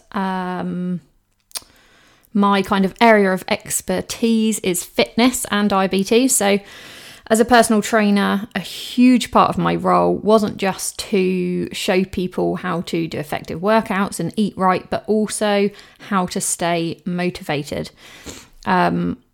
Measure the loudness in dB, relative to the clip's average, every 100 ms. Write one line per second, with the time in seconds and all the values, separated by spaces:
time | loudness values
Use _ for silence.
0 | _ -6 -4 -4 -6 -6 -6 -6 -4 -6
1 | -8 _ _ _ _ -16 -16 _ _ _
2 | _ _ _ 0 2 2 0 0 0 4
3 | 6 6 4 0 -2 -6 -4 -8 -4 -4
4 | -6 -2 0 2 2 -2 -2 -4 -4 -2
5 | -2 2 2 2 -4 0 2 2 0 0
6 | 2 2 4 2 2 0 -2 -20 -20 -20
7 | -20 -12 0 2 6 6 4 2 2 2
8 | 2 2 2 -2 -4 -10 -10 -12 -6 4
9 | 6 6 4 2 2 2 -2 0 2 2
10 | 2 0 2 2 2 -4 -4 -4 -8 -10
11 | -4 0 0 0 -2 -4 -6 -6 0 0
12 | 0 -2 -6 -2 -2 -2 -4 -6 -4 -4
13 | -4 -6 -6 -8 -8 -6 0 0 0 -2
14 | -2 -4 -6 -2 -2 0 0 0 -2 -6
15 | -2 0 0 -2 0 2 0 -2 -20 -20
16 | -4 -2 -2 -4 -6 -4 -2 -2 -4 -6
17 | -6 -4 -4 -6 -6 -6 -4 -8 -8 -14
18 | -20 -20 -18 -18 -20 -12 -2 0 2 0
19 | -4 -6 _